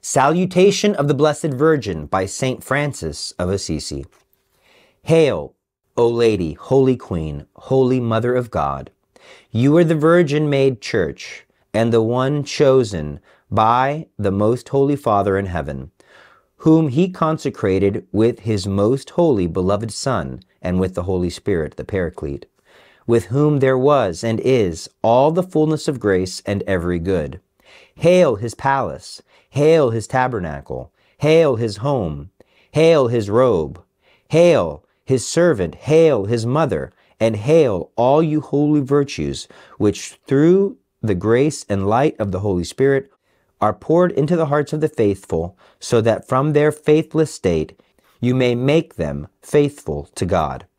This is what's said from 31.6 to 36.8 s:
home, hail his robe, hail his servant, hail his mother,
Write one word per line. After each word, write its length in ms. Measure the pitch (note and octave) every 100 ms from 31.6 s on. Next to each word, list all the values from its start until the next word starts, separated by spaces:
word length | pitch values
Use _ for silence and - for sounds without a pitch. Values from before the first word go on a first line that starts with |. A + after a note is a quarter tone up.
| A#2 G2+
home, 520 | B2+ C#3 F2+ C#2+ C#2+ _ _ _ _
hail 360 | C#3 D#3+ E3 B2
his 220 | A#2+ G2+
robe, 520 | G#2+ C3 G2 D2+ C2 _ _ _ _ _
hail 560 | D3+ F3 D3 F2 D2 _ _
his 220 | _ C3 -
servant, 480 | - F3 B2+ F2
hail 520 | D2 - D#3 E3 C3 G2
his 180 | A#2
mother, 480 | A2+ C3+ D#3+ E2+